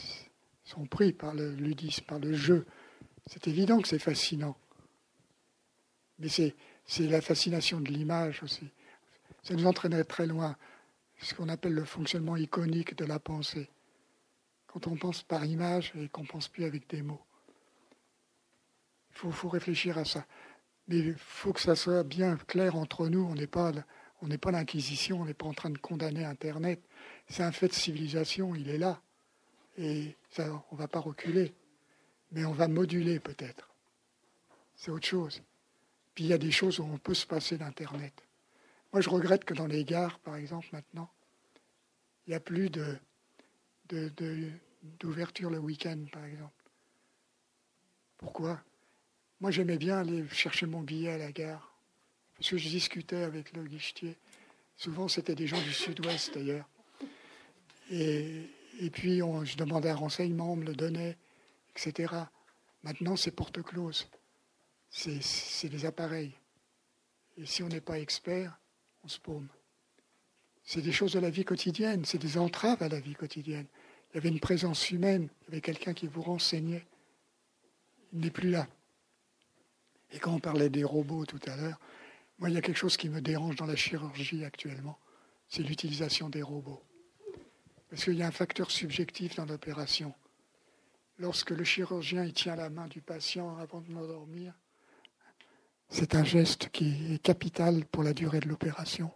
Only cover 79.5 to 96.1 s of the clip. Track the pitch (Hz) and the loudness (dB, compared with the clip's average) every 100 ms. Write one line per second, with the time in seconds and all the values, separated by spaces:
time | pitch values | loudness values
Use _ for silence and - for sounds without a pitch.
79.5 | _ _ _ _ _ _ - 175 165 160 | _ _ _ _ _ _ -4 0 0 2
80.5 | 156 147 139 143 151 143 160 151 143 - | 4 4 4 2 2 0 -2 -4 -6 -8
81.5 | 131 156 156 - - - - - - 175 | -4 -6 -8 -14 -20 -20 -20 -20 -4 0
82.5 | 170 180 165 185 - 160 156 139 156 135 | 2 2 2 2 2 2 0 0 0 0
83.5 | 139 156 147 - 160 147 139 139 160 147 | -2 0 0 0 0 -4 -4 -4 -2 -4
84.5 | - 151 135 143 151 _ - - _ _ | -8 -8 -8 -10 -12 _ -20 -20 _ _
85.5 | - 147 151 160 147 156 - 156 151 143 | -4 -2 -2 -2 -2 0 0 -2 -4 -6
86.5 | 147 139 135 - - - _ 427 - - | -6 -8 -14 -16 -20 -20 _ -16 -14 -18
87.5 | _ - - _ 156 - 170 170 - 180 | _ -20 -20 _ -2 2 2 0 0 -2
88.5 | - 180 - 160 151 170 - 175 - 151 | -2 -2 -2 0 -2 -2 -4 -6 -4 -6
89.5 | 151 156 147 139 - 147 - _ _ _ | -6 -6 -6 -2 -2 -4 -10 _ _ _
90.5 | _ _ _ _ _ _ - 180 - - | _ _ _ _ _ _ -6 -2 -2 0
91.5 | 165 165 160 175 180 143 180 175 - 180 | 0 2 2 0 -2 0 0 0 0 -2
92.5 | 165 160 156 165 151 - 160 - 180 175 | -2 -4 -6 -10 -10 -10 -6 -4 -4 -4
93.5 | 165 160 170 170 170 160 160 151 170 180 | -6 -10 -10 -10 -8 -8 -10 -12 -12 -12
94.5 | 175 _ _ _ - - _ - - - | -14 _ _ _ -20 -20 _ -20 -20 -20
95.5 | _ _ _ _ - 160 | _ _ _ _ 0 4